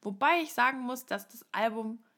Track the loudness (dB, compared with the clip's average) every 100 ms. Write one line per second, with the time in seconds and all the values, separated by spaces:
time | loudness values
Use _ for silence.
0 | -10 0 4 4 2 2 2 2 -6 -6
1 | -4 -6 -6 -20 -8 0 0 0 -6 -8
2 | _